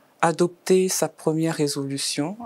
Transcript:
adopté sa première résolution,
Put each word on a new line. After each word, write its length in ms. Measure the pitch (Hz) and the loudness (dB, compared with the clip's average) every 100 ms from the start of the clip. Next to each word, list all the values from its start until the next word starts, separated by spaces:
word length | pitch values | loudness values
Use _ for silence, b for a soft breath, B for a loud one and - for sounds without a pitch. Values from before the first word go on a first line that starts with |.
| b _ | b _
adopté 680 | 170 156 175 - - 185 185 | 0 2 0 -2 2 4 4
sa 180 | - 156 | 0 -2
première 460 | - 165 160 160 151 | -2 -2 0 0 0
résolution, 800 | 143 143 139 139 - - 151 220 | -2 -2 -6 -6 -4 -4 -4 -6